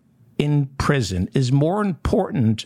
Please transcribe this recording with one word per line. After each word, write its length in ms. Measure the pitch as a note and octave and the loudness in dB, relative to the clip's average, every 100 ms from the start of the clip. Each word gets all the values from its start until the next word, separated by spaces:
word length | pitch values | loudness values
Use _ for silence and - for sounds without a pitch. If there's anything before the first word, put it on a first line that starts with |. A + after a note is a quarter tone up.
| _ _ _ - | _ _ _ -4
in 320 | D3 D3 C#3 - | 0 0 0 -2
prison 500 | - C#3+ F#2 F2+ F#2+ | 0 0 0 -2 -2
is 180 | - B2+ | -2 0
more 300 | C#3 D#3 G3+ | 2 2 0
important 800 | G#3 D3+ - A#3+ - F3+ A2 A2 | -2 -2 -2 -2 0 0 0 0